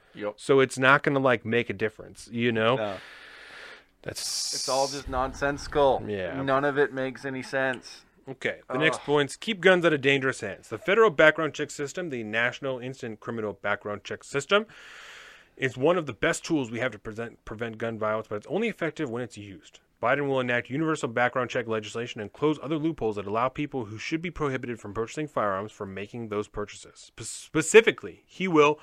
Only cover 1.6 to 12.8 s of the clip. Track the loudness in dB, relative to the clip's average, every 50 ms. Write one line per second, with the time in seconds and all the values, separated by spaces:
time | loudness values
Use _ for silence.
1.6 | 0 0 -2 -4 -4 -4 -4 -8 -14 -20 -18 -20 -18 -10 -4 0 0 2 2 4
2.6 | 4 2 2 2 0 -4 -6 -8 -12 -16 -18 -20 -20 -20 -20 -20 -20 -20 -18 -18
3.6 | -18 -18 -20 -20 -20 _ _ _ -12 -10 -8 -8 -6 -6 -4 -4 -4 -4 -4 -4
4.6 | -2 -2 0 0 0 0 -2 -6 -8 -6 -4 -2 -2 -2 -4 -2 -2 -2 -2 -4
5.6 | -8 -4 2 4 6 6 6 4 0 -4 -4 -4 -4 -4 -4 -4 0 2 2 2
6.6 | 2 2 4 4 2 2 2 -2 -4 -4 -6 -8 -8 -8 -8 -8 -8 -4 -2 -2
7.6 | 0 0 -2 -4 -8 -14 -20 -20 -20 _ _ _ _ -14 -14 -6 -4 -4 -4 -4
8.6 | -8 -6 -2 2 2 2 2 0 0 2 2 2 2 2 -2 -6 -6 -6 -4 4
9.6 | 6 6 6 8 6 4 2 4 4 4 4 4 2 0 -2 -2 -6 -8 -8 -10
10.6 | -10 -10 -10 -6 0 2 4 6 6 6 8 8 8 8 8 6 0 -4 -2 -4
11.6 | -6 -6 -6 -6 -8 -6 -6 -6 -6 -6 -6 -6 -6 -2 0 0 0 0 0 -2
12.6 | -4 -6 -6 -4